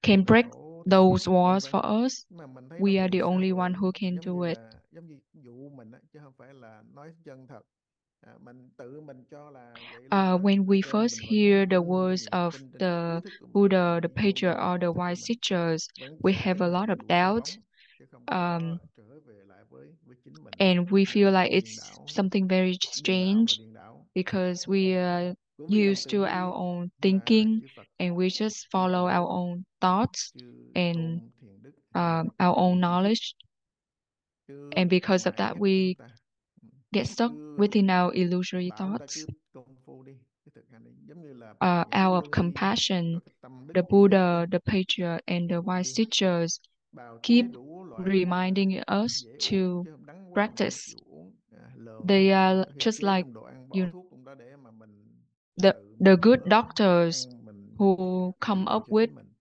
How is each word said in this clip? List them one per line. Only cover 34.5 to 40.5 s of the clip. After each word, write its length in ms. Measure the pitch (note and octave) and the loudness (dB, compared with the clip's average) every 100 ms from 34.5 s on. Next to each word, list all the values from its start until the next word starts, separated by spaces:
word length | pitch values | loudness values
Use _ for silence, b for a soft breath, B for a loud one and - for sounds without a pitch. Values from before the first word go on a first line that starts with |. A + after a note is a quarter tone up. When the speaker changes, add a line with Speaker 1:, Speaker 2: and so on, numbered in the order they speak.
| C#3 C#3+ F#3 | -20 -8 -2
Speaker 1:
And 140 | F3+ | 0
because 400 | F#3 - F#3 F#3 | 0 2 0 0
of 0 | |
Speaker 2:
mãi 80 | - | -4
Speaker 1:
that, 160 | G3+ - | -6 -2
Speaker 2:
ép 40 | |
Speaker 1:
we 340 | G3+ F#3+ F#3 | 0 2 0
Speaker 2:
chúng 120 | F#3 A#2 | -4 -14
ta. 60 | _ _ _ _ _ | _ _ _ _ _
Ừ. 60 | _ _ _ | _ _ _
Speaker 1:
get 140 | G#3 A3+ | -4 -4
stuck 280 | - A#3 | -4 -4
Speaker 2:
Cứ 220 | D3+ D3+ D3 | -4 -14 -2
Speaker 1:
within 480 | G3+ G#3 F#3+ F#3 | 0 2 2 2
our 100 | F3+ | 2
illusory 560 | - F3 F3+ F3+ F3+ F3+ | 0 -2 -2 -4 -6 -8
Speaker 2:
bảo 180 | - F#3+ | -8 -8
người 100 | G#3+ | -8
ta 60 | |
Speaker 1:
thoughts. 120 | C#3+ - | -10 -14
Speaker 2:
cứ 100 | - - _ | -14 -18 _
công 240 | C3+ B2 C3 | -20 -20 _
phu 180 | C3+ C3 | -20 -20
đi, 100 | C3 C3 _ _ | -20 -20 _ _
cứ 60 | _ | _